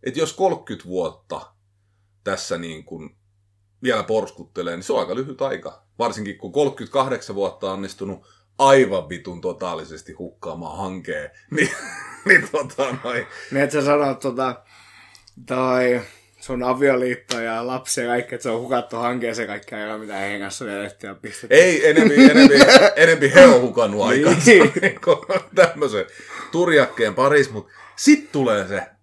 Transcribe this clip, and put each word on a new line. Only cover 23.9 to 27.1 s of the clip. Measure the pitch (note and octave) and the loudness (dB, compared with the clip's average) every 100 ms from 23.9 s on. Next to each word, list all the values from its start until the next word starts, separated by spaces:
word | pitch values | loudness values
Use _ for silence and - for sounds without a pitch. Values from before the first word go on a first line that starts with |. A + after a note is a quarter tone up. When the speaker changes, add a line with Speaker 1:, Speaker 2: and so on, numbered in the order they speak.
| G#2 G2+ | 0 0
Speaker 2:
Niin. | A#2+ D#3 | 2 2
Speaker 1:
aikansa | F3 C#3+ G3+ D3 | 4 8 8 6
<laughs> | E3+ | 2
niinku | - - - D#3+ - F#3 - | -4 -4 0 0 0 -6 -4
tämmösen | - E3+ C#3+ D3 G#2+ - - - - - | 2 2 2 -4 -4 -8 -12 -20 -18 -10
turjakkeen | E3 F3 D3+ B2 - A2+ | -4 2 2 2 -2 -4